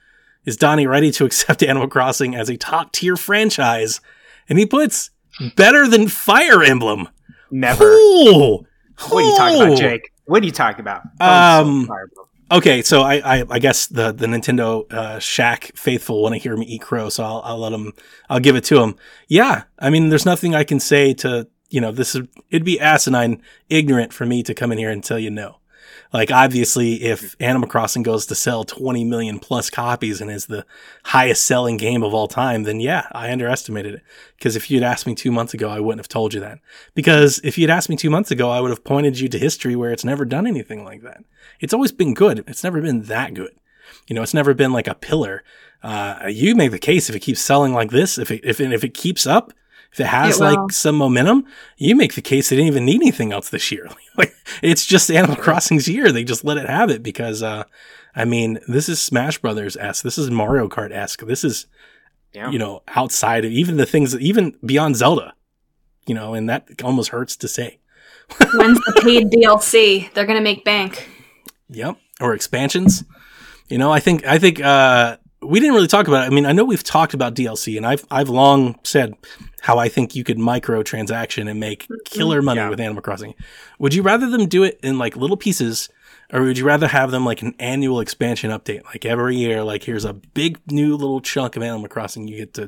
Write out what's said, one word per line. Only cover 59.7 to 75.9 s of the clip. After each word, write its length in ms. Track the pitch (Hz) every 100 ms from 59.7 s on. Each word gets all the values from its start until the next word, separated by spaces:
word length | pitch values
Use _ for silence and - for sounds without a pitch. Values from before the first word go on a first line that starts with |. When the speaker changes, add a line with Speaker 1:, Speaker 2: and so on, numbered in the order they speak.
| - 101 95
Speaker 1:
This 140 | 123 143
is 140 | 139
Mario 360 | 117 107 135 104
Kart-esque. 540 | - 104 98 101 - 113
This 160 | 131
is, 240 | 147 110 - _ _ _ _ _ _
Speaker 2:
Yeah. 160 | 104 120
Speaker 1:
you 80 | 120
know, 240 | 104 98 - -
outside 500 | 127 - 110 117 113
of 60 |
even 260 | 117 175 156
the 80 | 135
things, 300 | 160 135 123
even 360 | 143 220 170 - 117
beyond 300 | 139 156 117
Zelda, 400 | 123 165 - - _ _ _ _ _ _ -
you 80 | 113
know, 180 | 107
and 160 | 113 113
that 180 | 117 - -
almost 260 | 127 127 110
hurts 260 | 120 127 -
to 100 | 120
say. 300 | - 120 - _ _ _ - _
<laughs> 260 | - - -
Speaker 3:
When's 240 | 220 240
the 200 | - 208
paid 260 | 233 240 214
D 140 | 233
L 160 | 226 214
C? 500 | - 226 214 196 180 202
They're 100 | 202
gonna 160 | 220
make 240 | 214 202 208
bank. 420 | 208 190 - - - _ _ - - -
Speaker 1:
Yep. 280 | 113 131 208 _ -
Or 140 | 123
expansions. 720 | 107 - 127 139 180 190 185 - _ _ - - - _
You 100 | 127
know, 140 | 143
I 80 | 151
think, 260 | 185 165 -
I 140 | 156
think, 200 | 185 156
uh, 560 | 139 139 131 123 117 - _ _
we 160 | 139 190
didn't 160 | 294 240
really 100 |
talk 200 | 170